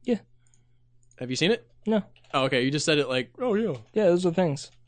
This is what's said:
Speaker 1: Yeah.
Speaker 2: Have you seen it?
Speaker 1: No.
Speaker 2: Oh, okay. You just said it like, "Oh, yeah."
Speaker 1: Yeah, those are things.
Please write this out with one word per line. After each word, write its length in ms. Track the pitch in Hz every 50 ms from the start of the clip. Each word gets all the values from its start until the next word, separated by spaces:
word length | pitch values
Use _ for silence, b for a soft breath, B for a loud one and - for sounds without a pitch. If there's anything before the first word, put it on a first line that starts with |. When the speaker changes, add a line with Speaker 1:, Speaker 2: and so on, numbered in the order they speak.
| -
Speaker 1:
Yeah. 140 | 247 233 - - _ _ _ _ _ _ _ _ _ _ _ _ _ _ - _ _ _ -
Speaker 2:
Have 120 | 127 123
you 60 | 127
seen 140 | 123 156 185
it? 160 | 233 - - _ _ - -
Speaker 1:
No. 160 | 208 220 208 - - - - _ - -
Speaker 2:
Oh, 80 | 139 131
okay. 180 | 127 139 123
You 80 | 127 135
just 140 | 143 151 -
said 140 | 165 156 147
it 100 | 139 120
like, 220 | 127 127 123 - _ -
"Oh, 160 | 254 254 196
yeah." 180 | 208 233 196 139 117 - _ -
Speaker 1:
Yeah, 100 | 214 214
those 220 | 175 175 175 185
are 40 | 180
things. 400 | 165 190 185 160 139 - - - - - -